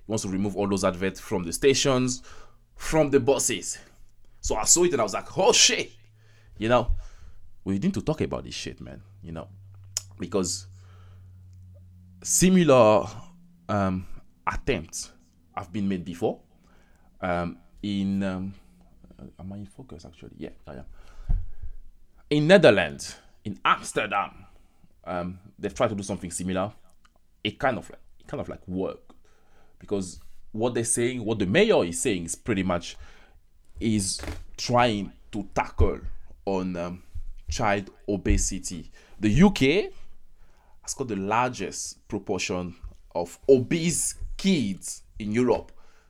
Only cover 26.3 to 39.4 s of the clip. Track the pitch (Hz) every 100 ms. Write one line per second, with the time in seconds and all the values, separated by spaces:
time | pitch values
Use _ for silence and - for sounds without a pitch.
26.3 | - 90 92 101 - - - _ _ _
27.3 | _ 107 - 139 104 - - - - -
28.3 | 135 - - - 92 87 - - - -
29.3 | - _ - - - - 98 90 - -
30.3 | - - 107 123 117 113 - 120 127 107
31.3 | 110 95 151 226 165 87 82 131 92 82
32.3 | - - 98 92 87 - - - - -
33.3 | - _ - - - 113 107 98 - -
34.3 | - - - - 120 123 104 95 - -
35.3 | 107 98 - 101 - 101 69 - - -
36.3 | - - 95 92 87 87 90 - - -
37.3 | - - - 110 101 98 - - 101 107
38.3 | 98 - 92 - 85 - - - - 107
39.3 | 107